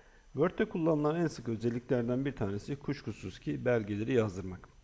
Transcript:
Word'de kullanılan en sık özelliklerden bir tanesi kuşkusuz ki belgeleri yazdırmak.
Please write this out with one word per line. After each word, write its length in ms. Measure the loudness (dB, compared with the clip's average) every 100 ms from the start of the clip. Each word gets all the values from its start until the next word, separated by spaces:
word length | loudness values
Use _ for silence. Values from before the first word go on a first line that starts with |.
| -20 -20 -8
Word'de 360 | 0 0 2 -2
kullanılan 480 | 0 2 4 2 2
en 100 | 0
sık 220 | 0 -4
özelliklerden 760 | 0 0 0 0 0 2 0
bir 120 | 0 -2
tanesi 400 | -2 -2 -6 -6
kuşkusuz 640 | -6 -6 -6 -8 -10 -8
ki 260 | -6 -2
belgeleri 480 | 2 2 2 -2 2
yazdırmak. 560 | 4 4 0 -6 -8 -14 -20